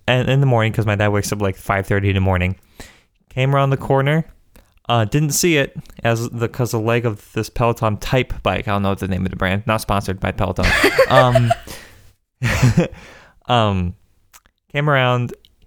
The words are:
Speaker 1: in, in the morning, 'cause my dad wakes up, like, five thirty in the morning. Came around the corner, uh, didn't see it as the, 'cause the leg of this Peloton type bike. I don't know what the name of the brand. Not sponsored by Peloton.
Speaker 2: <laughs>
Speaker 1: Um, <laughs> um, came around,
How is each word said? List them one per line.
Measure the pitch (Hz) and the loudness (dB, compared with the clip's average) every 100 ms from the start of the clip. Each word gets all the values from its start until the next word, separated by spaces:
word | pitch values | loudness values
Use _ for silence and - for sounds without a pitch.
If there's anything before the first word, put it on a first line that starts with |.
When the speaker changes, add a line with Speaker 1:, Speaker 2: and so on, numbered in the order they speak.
| - | -2
Speaker 1:
in, | 127 123 | 0 2
in | 135 | 2
the | 139 | 2
morning, | 117 110 | 2 0
'cause | 104 107 | 0 0
my | 104 | 0
dad | 104 | 2
wakes | 101 98 | 0 -2
up, | 104 | -2
like, | 101 - | -2 -4
five | - 98 95 | -4 -2 0
thirty | 101 101 | -2 0
in | 98 | 0
the | |
morning. | 95 90 90 92 _ - - - _ _ _ | 2 0 -2 -4 _ -20 -20 -20 _ _ _
Came | 131 135 139 | -2 0 2
around | 135 | 2
the | 131 | 0
corner, | - 135 139 160 - - _ - _ _ - | 0 2 2 0 -2 -10 _ -20 _ _ -2
uh, | 120 107 | 0 2
didn't | 147 156 | 0 0
see | 139 180 151 | 0 2 2
it | 135 - - - | 0 -4 -16 -4
as | 117 113 117 | -2 0 -2
the, | 117 113 | -4 -4
'cause | - 117 | -2 -2
the | 113 | 0
leg | 110 117 117 | 0 0 0
of | 101 - | -4 -8
this | 110 107 | -8 -6
Peloton | - 117 117 110 104 | 0 0 0 -2 -2
type | - 131 123 - | -2 0 0 -2
bike. | 104 92 107 | -2 -2 -2
I | |
don't | 101 | -2
know | 98 | -2
what | 95 | -2
the | 95 | -4
name | 92 92 | -4 -4
of | |
the | 95 | -4
brand. | 92 101 110 | -4 -2 -2
Not | 110 | -4
sponsored | - 101 98 92 | -2 -4 -4 -6
by | 95 | -4
Peloton. | - 95 92 90 | -4 -4 0 0
Speaker 2:
<laughs> | - - - - | 2 0 2 2
Speaker 1:
Um, | 131 127 123 117 - - - - - - _ _ - | 4 4 4 2 -2 -8 -18 -20 -20 -20 _ _ -8
<laughs> | 117 - 123 165 165 - - - - _ - | -4 2 2 2 0 -4 -20 -20 -20 _ 0
um, | 120 107 95 87 - _ _ _ - _ _ _ | 2 2 0 -2 -6 _ _ _ -20 _ _ _
came | 143 147 | -4 0
around, | 139 123 123 123 - _ _ | 2 2 0 -2 -8 _ _